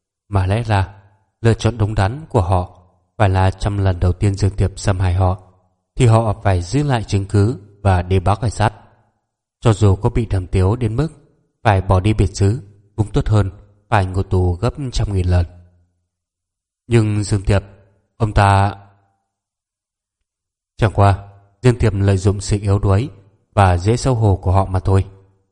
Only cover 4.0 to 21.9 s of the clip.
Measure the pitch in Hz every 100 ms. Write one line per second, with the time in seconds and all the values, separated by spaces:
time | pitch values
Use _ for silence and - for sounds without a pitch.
4 | 90 - 104 98 98 - 95 - 107 92
5 | 92 90 92 95 - _ _ _ _ -
6 | 120 113 113 101 101 90 87 139 147 120
7 | 101 101 98 101 104 139 - _ 98 90
8 | 90 95 95 101 107 - 107 - - _
9 | _ _ _ _ _ _ 120 104 104 92
10 | 117 123 107 95 87 95 92 120 110 117
11 | 160 - _ _ _ _ 117 95 92 92
12 | 104 107 95 - 98 135 - - _ -
13 | 104 143 117 107 95 - - _ - 110
14 | 92 95 92 92 90 85 120 151 131 -
15 | 101 95 90 90 85 - _ _ _ _
16 | _ _ _ _ _ _ _ _ - 117
17 | 107 104 98 104 98 98 - - _ _
18 | _ - 107 104 101 98 101 - - _
19 | _ _ _ _ _ _ _ _ _ _
20 | _ _ _ _ _ _ _ - 107 -
21 | 101 95 - - _ _ 127 113 113